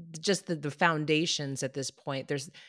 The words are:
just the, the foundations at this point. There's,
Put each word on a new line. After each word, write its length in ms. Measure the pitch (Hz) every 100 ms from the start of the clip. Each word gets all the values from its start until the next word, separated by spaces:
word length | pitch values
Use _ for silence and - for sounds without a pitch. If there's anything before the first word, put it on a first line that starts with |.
| 165 160
just 260 | 202 180 -
the, 80 | 160
the 160 | 147
foundations 920 | - 175 156 151 156 170 - 143 135
at 100 | 131
this 180 | 139 131
point. 360 | - - 135 -
There's, 200 | 143 143 -